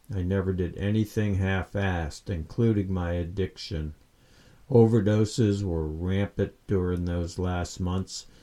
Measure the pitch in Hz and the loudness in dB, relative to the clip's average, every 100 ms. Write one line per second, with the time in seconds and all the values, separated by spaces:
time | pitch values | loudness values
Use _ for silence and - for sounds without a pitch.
0 | - 98 90 98 92 92 85 - 101 110 | -10 -4 0 0 0 0 -2 -2 0 0
1 | 104 - 107 95 95 95 87 98 98 87 | 0 0 0 0 2 0 -2 -4 -2 -2
2 | 76 - - 90 80 - 117 104 95 92 | -4 -8 -8 -6 -6 0 2 2 0 -2
3 | 87 87 85 95 92 - - 80 78 - | -2 -2 -4 -4 -6 -6 -10 -6 -6 -10
4 | _ _ _ - - - - 127 113 117 | _ _ _ -20 -20 -20 2 6 8 6
5 | 98 107 107 - 107 101 98 82 78 78 | 4 2 2 2 2 2 0 -2 -4 -4
6 | 90 95 98 - 101 - - 98 90 90 | -2 0 -2 -2 -4 -4 -2 0 0 0
7 | 87 87 85 - 90 87 82 - 87 92 | -2 -2 -4 -4 -2 -2 -4 -4 -4 -2
8 | 95 - - - | -4 -10 -16 -20